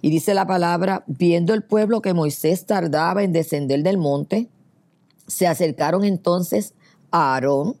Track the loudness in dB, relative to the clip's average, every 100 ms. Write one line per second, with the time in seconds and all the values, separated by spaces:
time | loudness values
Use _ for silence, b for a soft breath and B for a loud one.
0 | 2 0 0 0 0 0 0 0 -2 -4
1 | -6 0 2 4 2 0 0 0 2 0
2 | 0 0 0 0 0 -2 -2 -2 0 0
3 | 0 0 0 0 -2 -4 -2 0 0 0
4 | 0 -2 -2 -4 -4 _ _ _ _ _
5 | _ _ -12 0 0 2 -2 0 0 0
6 | 0 0 0 0 0 -4 -4 b b b
7 | _ 0 2 0 0 0 -2 -8